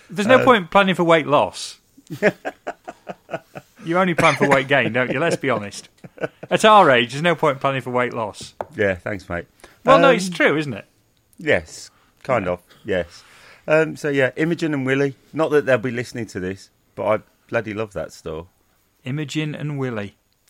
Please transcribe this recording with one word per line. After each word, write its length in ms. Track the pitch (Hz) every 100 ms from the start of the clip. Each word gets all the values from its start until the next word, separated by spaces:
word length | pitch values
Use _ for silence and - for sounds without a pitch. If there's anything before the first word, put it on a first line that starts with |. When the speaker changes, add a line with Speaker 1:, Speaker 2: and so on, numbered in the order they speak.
| -
Speaker 1:
There's 160 | 185 208
no 100 | 254
Speaker 2:
Um, 60 | 254
Speaker 1:
point 240 | 226 165
planning 240 | 202 190
for 100 | 185 170
weight 200 | 165 135
loss. 540 | 143 92 - - - _ _ - 147
<laughs> 0 | 202 - 285 - - - - - - - - 165 - - - - 160
You 120 | 175
only 160 | 185
plan 220 | 160 165 139
for 120 | -
weight 220 | 135 135
gain, 240 | 139 113
don't 180 | 123 123
you? 80 | 127
Let's 160 | 165 -
be 140 | 135
honest. 400 | 110 101 - - _ - - 160 _ -
At 140 | 180
our 260 | 214 214 160
age, 220 | 123 120
there's 100 | 139
no 140 | 175 160
point 240 | 156 135
planning 220 | 135 135
for 80 | 123
weight 240 | 123 120
loss. 400 | 117 104 - - - - 82
Speaker 2:
Yeah, 180 | 101 90
thanks, 320 | 110 101 -
mate. 180 | 87 - _ - _
Speaker 1:
Well, 160 | 247 269
no, 120 | 269
Speaker 2:
Um, 40 | 226
Speaker 1:
it's 140 | 185
true, 260 | 175 269 151
isn't 180 | 147
it? 120 | 101 - _ _ _ _ -
Speaker 2:
Yes, 540 | 151 98 80 - - _ _ _
kind 220 | - 120 90
Speaker 1:
Yeah. 60 |
Speaker 2:
of, 80 | 87 _ _ 110
yes. 380 | 92 82 - - - - - -
Um, 300 | 156 156 139
so, 100 | 151
yeah, 240 | 139 127 -
Imogen 360 | 160 170 165
and 120 | 143 131
Willie. 300 | 135 143 127 _
Not 180 | 143 151
that 140 | 147 139
they'll 120 | 127
be 120 | 123
listening 360 | 117 123 123 107
to 120 | 101
this, 300 | 92 98 - _ _ -
but 100 | 101
I 180 | 107 - _ _
bloody 240 | 117 107
love 180 | 101 107
that 220 | 90 -
store. 340 | - 85 80 87 _ _ _ _ _
Speaker 1:
Imogen 500 | 127 147 143 156 156
and 240 | - 147 139
Willie. 380 | 131 110 101 - _ _